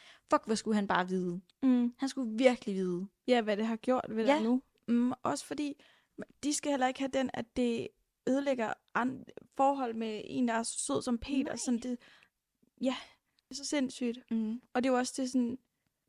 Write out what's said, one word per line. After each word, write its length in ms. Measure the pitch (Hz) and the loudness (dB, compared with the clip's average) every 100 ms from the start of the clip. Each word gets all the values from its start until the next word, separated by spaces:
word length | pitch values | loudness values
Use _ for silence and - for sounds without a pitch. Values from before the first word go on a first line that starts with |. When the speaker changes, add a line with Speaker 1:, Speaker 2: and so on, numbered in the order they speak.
| - - - | -20 -14 -2
Speaker 1:
"Fuck, 120 | 294 - | 0 0
hvad 100 | 220 | -2
skulle 180 | 220 | 2
han 140 | 214 196 | 0 2
bare 200 | 180 185 | 0 2
vide?" 320 | 185 180 175 - - | 0 -2 -4 -8 0
Speaker 2:
Mm. 320 | 262 247 240 - | 4 4 2 -2
Speaker 1:
Han 100 | 269 | -6
skulle 280 | 269 233 220 | -4 -4 4
virkelig 360 | 254 240 - | 4 4 -2
vide. 340 | 190 180 175 202 _ - | -2 0 -2 -4 _ 2
Speaker 2:
Ja, 140 | 240 | 2
hvad 140 | 214 202 | 2 0
det 100 | 220 | 0
har 100 | 226 | -2
gjort 300 | - 254 - | 0 0 0
ved 160 | 220 226 | -2 2
Speaker 1:
Ja. 80 | |
Speaker 2:
dig 80 | 294 | 2
nu. 200 | 226 254 - _ - | 4 0 -2 _ 0
Mm, 240 | 240 247 262 | 2 2 -2
også 220 | 254 277 | -4 -4
fordi, 380 | - 294 294 285 - _ _ - - - | -6 -6 -6 -8 -18 _ _ -16 -16 -8
de 120 | 285 | -4
skal 160 | 294 294 | -2 0
heller 160 | 277 254 | 0 0
ikke 140 | 262 | 0
have 100 | 269 | -2
den, 180 | 262 254 | -2 -2
at 220 | - 233 - | -4 -6 0
det 320 | 240 233 - _ _ _ 247 | 0 0 -6 _ _ _ 0
ødelægger 440 | 269 277 254 214 - _ | 0 2 0 -2 -4 _
an-, 300 | 214 254 247 - - - - | -2 -2 -4 -14 -20 -8 2
forhold 380 | 269 277 247 | 4 4 -2
med 280 | 226 226 214 | -4 -4 -6
en, 240 | - 262 240 | -4 0 2
der 60 | |
er 80 | 226 | 2
så 160 | 233 - | -2 -4
sød 240 | - 269 | -2 -2
som 160 | 254 233 | 0 -2
Peter. 240 | - 277 | 0 -2
Speaker 1:
Nej. 120 | 294 233 | 0 -2
Speaker 2:
Sådan, 240 | 254 233 | -2 -2
det, 180 | 247 247 - - _ _ _ _ _ - | -2 -8 -10 -20 _ _ _ _ _ -4
ja, 120 | 254 254 - _ _ _ - | -2 -2 -10 _ _ _ -16
det 20 | |
er 40 | |
så 100 | 262 | -10
sindssygt. 540 | 277 294 262 - 247 247 - | -2 0 0 -2 -4 -4 -4
Speaker 1:
Mm. 300 | 226 220 240 _ | -4 -2 -6 _
Speaker 2:
Og 80 | 254 | 0
det 60 | 262 | 2
er 40 | |
jo 60 | 247 | 2
også 160 | 254 - | 0 -4
det 140 | 254 | -2
sådan, 280 | 254 240 262 _ _ _ _ | 0 0 -4 _ _ _ _